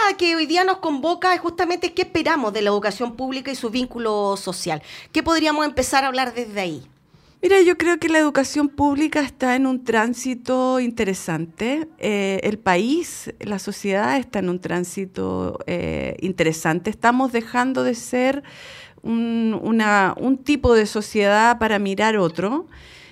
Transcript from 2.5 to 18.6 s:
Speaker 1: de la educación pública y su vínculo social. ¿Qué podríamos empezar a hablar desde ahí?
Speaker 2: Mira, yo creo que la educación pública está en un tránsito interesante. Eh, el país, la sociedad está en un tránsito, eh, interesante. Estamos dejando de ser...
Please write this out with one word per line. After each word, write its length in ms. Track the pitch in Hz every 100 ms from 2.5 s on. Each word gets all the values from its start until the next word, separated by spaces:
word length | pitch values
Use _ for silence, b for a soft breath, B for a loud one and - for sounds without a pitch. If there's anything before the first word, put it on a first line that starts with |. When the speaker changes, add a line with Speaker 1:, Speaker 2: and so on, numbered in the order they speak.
Speaker 1:
de 100 | 214
la 100 | 208
educación 440 | 202 202 190 240 233
pública 340 | 262 262 277
y 40 | 254
su 140 | 233
vínculo 680 | 247 247 240 220 208 202 196
social. 480 | 190 175 175 151 - B B
¿Qué 100 | 311
podríamos 420 | 320 330 311 302 302
empezar 380 | 254 254 277
a 40 | 269
hablar 260 | 254 254
desde 260 | 233 220 202
ahí? 240 | 180 143 - _ _ b b b
Speaker 2:
Mira, 200 | 359 392
yo 160 | 349 339
creo 220 | 320 330
que 100 | 330
la 100 | 320
educación 480 | 302 269 262 294 294
pública 540 | 277 285 285 311 302
está 340 | 269 - 254 254
en 100 | 262
un 200 | 254 254
tránsito 960 | 226 240 240 262 240 247 254 254 254
interesante. 1080 | 240 233 196 185 - 160 165 - 226 302 320 -
Eh, 420 | 214 202 196 190
el 160 | 208 214
país, 760 | 190 175 226 330 330 - - -
la 200 | 208 196
sociedad 580 | - 196 202 196 233 269
está 220 | 240 202
en 100 | 185
un 100 | 180
tránsito, 1000 | 170 175 180 196 190 - - - 90 - -
eh, 500 | 175 - 76 67 -
interesante. 680 | 185 - 160 156 165 170 220
Estamos 420 | 208 233 247 262
dejando 520 | 240 226 247 262 254 254
de 100 | 240
ser... 480 | - 247 254 277 277 B